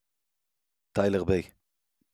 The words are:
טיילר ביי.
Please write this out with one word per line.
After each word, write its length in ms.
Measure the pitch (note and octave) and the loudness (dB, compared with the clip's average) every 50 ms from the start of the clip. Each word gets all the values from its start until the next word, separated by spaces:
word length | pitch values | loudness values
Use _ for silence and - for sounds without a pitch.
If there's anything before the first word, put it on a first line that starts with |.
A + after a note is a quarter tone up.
| _ _ _ _ _ _ _ _ _ _ _ _ _ _ _ _ _ _ | _ _ _ _ _ _ _ _ _ _ _ _ _ _ _ _ _ _
טיילר 320 | - - G2+ G2+ G2 F#2+ F2+ | -2 -2 0 0 0 0 0
ביי. 200 | F2 F#2+ F2+ F2 - _ _ _ _ _ _ _ _ _ _ _ _ | 0 0 -2 -2 -6 _ _ _ _ _ _ _ _ _ _ _ _